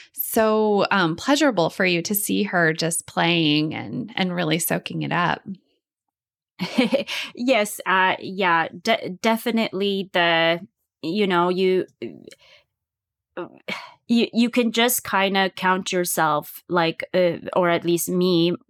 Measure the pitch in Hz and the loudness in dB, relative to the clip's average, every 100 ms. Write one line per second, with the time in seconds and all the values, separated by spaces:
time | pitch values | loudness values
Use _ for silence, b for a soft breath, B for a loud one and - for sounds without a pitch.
0 | B - - 233 220 220 214 202 - 196 | B -12 -4 2 2 4 2 2 2 2
1 | 165 165 - 285 294 190 160 - 185 170 | 0 -2 0 2 2 2 0 0 0 0
2 | 165 208 - 190 202 180 160 156 165 - | -2 -4 -2 -2 0 2 2 2 -2 -4
3 | - - 170 170 156 151 151 113 113 - | -6 -2 2 2 4 2 0 -4 -8 -8
4 | - - 185 175 156 165 - 170 - 165 | -8 -4 -4 -2 -2 -2 -2 -4 -6 -8
5 | 143 165 170 - - 190 _ _ _ _ | -4 -2 -2 -2 -6 -16 _ _ _ _
6 | _ _ _ _ _ - 180 - 240 269 | _ _ _ _ _ -10 -6 -2 0 0
7 | - B B - 247 226 208 - - 190 | -4 B B -4 0 2 0 -4 0 2
8 | 185 - - 190 185 165 160 175 220 226 | 4 0 -4 -2 2 2 0 -4 -2 -2
9 | 170 180 226 226 247 226 220 190 202 196 | -2 -2 0 0 0 -2 -2 -2 -2 -2
10 | 190 185 170 165 165 170 190 _ _ _ | -2 0 2 4 2 0 -4 _ _ _
11 | 156 208 196 175 180 180 185 185 - - | -4 -2 2 2 2 2 2 2 -2 -8
12 | 117 73 - - b b b _ _ _ | -14 -14 -20 -20 b b b _ _ _
13 | _ _ _ - 170 - - B B B | _ _ _ -14 -14 -14 -14 B B B
14 | - 233 214 226 240 247 233 226 233 - | 0 0 2 0 0 2 0 2 0 0
15 | - 190 196 190 190 - 185 185 - 185 | -2 -2 0 2 0 0 0 0 0 -2
16 | 180 - 160 151 - - - 180 165 - | -2 0 0 0 -4 -14 -4 0 0 -2
17 | - 185 180 160 - - 175 170 170 170 | -4 0 2 0 -4 0 2 2 2 0
18 | - 180 180 170 170 175 _ | 0 0 2 4 2 0 _